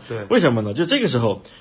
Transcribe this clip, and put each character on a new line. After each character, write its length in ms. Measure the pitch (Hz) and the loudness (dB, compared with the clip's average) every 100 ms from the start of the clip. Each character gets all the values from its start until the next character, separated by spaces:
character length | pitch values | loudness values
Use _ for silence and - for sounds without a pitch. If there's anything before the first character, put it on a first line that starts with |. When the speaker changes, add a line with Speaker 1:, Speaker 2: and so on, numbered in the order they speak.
| - | -10
Speaker 1:
对。 160 | 113 101 | -10 0
Speaker 2:
为 120 | 240 | 2
什 120 | 160 | 4
么 80 | 117 | 2
呢？ 140 | 107 | -2
就 100 | 113 180 | -2 0
这 140 | 277 | 0
个 60 | 208 | 0
时 120 | 123 | 0
候， 220 | 113 95 - - | 0 -2 -10 -20